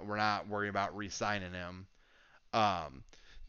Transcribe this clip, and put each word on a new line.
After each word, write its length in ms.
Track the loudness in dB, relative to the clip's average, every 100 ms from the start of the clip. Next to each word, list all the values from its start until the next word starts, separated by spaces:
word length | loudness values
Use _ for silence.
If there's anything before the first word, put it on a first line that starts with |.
| -2
we're 100 | 2
not 320 | 4 4 0
worried 220 | -2 0
about 260 | 2 0 -2
re-signing 560 | -6 -2 0 0 -2
him." 360 | -6 -8 -10 -14 -20 -20 -20 -20 -20 -2
Um, 500 | 4 4 4 -4 -10 -16 -20 -18 -14